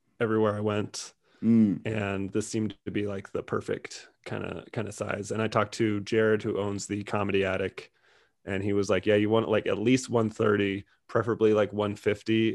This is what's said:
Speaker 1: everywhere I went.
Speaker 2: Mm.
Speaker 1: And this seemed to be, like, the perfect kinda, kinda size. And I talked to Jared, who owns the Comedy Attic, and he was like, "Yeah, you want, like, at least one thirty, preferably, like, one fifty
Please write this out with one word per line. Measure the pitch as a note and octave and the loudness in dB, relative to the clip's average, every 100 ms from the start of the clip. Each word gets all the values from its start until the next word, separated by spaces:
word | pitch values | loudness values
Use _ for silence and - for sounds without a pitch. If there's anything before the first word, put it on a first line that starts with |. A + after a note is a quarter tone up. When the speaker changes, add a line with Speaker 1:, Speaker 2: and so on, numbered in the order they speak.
| _ - | _ -4
Speaker 1:
everywhere | A#2 A2 G#2+ G#2 | 0 2 2 0
I | |
went. | G#2+ G#2 G#2+ - - - _ _ | -2 -2 -4 -8 -14 -18 _ _
Speaker 2:
Mm. | A2 A#2 G#2 F2+ - | 4 6 6 2 -2
Speaker 1:
And | A2 G2+ G2 G2 | -4 -2 -4 -2
this | G#2+ G#2 | -4 -2
seemed | A#2 G#2+ G2+ | -2 -4 -6
to | - | -6
be, | G2 G#2 | -4 -4
like, | G2 - | -6 -8
the | - | -8
perfect | - G#2+ - G2+ - - - _ - | -4 -4 -4 -6 -8 -16 -20 _ -10
kinda, | G#2+ F#2+ F2 - | -8 -6 -8 -8
kinda | - G#2 | -8 -6
size. | - G#2 - G2 | -6 -4 -4 -4
And | G#2+ | -2
I | A2 | 0
talked | A2 G#2 | 0 0
to | - A2+ G#2 | 0 0 0
Jared, | G2 A2 A2 G#2+ | 0 2 2 2
who | A2 F#2+ | 0 -2
owns | G2+ G2 - | -2 -4 -6
the | G2+ | -6
Comedy | G2 G#2 G2+ G2 | -4 -2 0 2
Attic, | F#2+ F#2+ F#2+ - - _ _ _ _ _ | 0 0 -4 -8 -18 _ _ _ _ _
and | - G2 | -6 -4
he | G2+ | 0
was | G2+ G2 | 0 2
like, | F#2+ G2+ | 2 4
"Yeah, | G#2 | 4
you | G#2 | 4
want, | A2+ G#2 | 2 2
like, | G#2+ G2+ | 0 0
at | G2 | 0
least | A2 C3 - | 4 2 2
one | A#2 A2 | 0 0
thirty, | - A2 G#2 G2 G2 - _ - | 2 2 2 0 -2 -8 _ -4
preferably, | A#2+ A2 G#2 A2 | -2 0 2 4
like, | G#2+ G2 | 4 2
one | G2+ G#2 G2+ | 0 -2 -2
fifty | G#2 G2+ - A2 A2+ | -2 -2 0 2 2